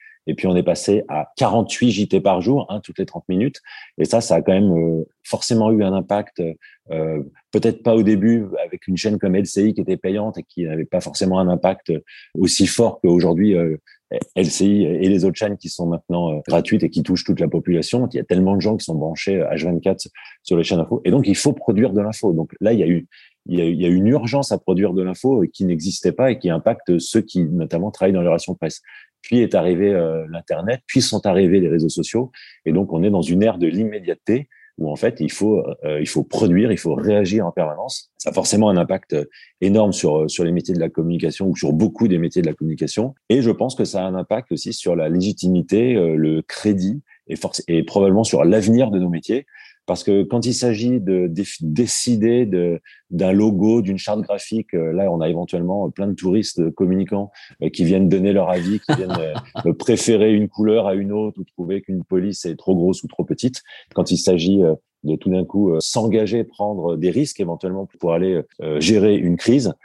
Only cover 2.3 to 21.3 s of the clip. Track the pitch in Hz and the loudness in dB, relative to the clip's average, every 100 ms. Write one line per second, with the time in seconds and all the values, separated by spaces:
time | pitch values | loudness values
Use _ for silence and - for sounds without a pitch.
2.3 | 92 92 139 - 104 - - 92 87 - | 2 0 -2 -2 -8 -10 -8 -8 -8 -4
3.3 | 92 135 - - - - - 78 113 - | -2 -2 -4 -16 -20 -10 -4 0 0 2
4.3 | 82 95 95 104 85 82 80 - _ - | 0 2 2 4 2 0 -2 -6 _ -10
5.3 | 110 - 113 107 107 98 95 87 101 104 | -6 -2 2 2 2 2 0 -2 -4 -4
6.3 | - 82 80 - _ 80 80 80 78 69 | -6 -6 -8 -16 _ -8 -6 -4 -4 -8
7.3 | - _ 107 113 107 120 113 104 104 110 | -14 _ 0 0 0 2 2 4 4 2
8.3 | 117 98 82 85 90 - 90 107 104 98 | 2 -2 -6 -8 -8 -6 -4 -2 -2 0
9.3 | 92 101 101 107 107 92 90 92 104 107 | 0 0 2 2 2 -2 -4 -2 -4 -4
10.3 | - - - 82 78 78 90 - - 95 | -8 -12 -8 -6 -4 -4 -4 -4 -4 0
11.3 | 92 90 90 92 95 - 78 - - - | 2 2 2 0 0 -4 -6 -6 -20 -10
12.3 | - 90 - 98 - 113 - 87 87 85 | -2 0 2 2 2 0 2 2 4 4
13.3 | 85 104 90 82 78 _ _ - - - | 4 2 2 0 -2 _ _ -10 -8 -6
14.3 | 92 87 - 98 104 80 87 95 98 92 | -2 -2 0 2 2 2 2 2 2 2
15.3 | - 104 98 85 - 87 85 - 87 85 | 0 -4 -6 -10 -6 -4 -4 -4 -2 -2
16.3 | 76 - 82 78 110 80 - - 90 - | -4 0 0 2 0 0 -2 0 0 0
17.3 | 87 82 85 92 85 76 120 123 - - | 0 0 0 0 0 0 -2 -2 -4 0
18.3 | 90 92 101 104 113 - 80 80 82 - | 2 2 2 0 -2 -2 -4 -4 -4 -4
19.3 | 95 78 76 82 85 95 92 - - - | -2 -2 -2 -2 -2 0 -2 -6 -18 -20
20.3 | - - 85 82 90 80 117 92 135 101 | -12 -2 0 2 0 0 -4 0 0 2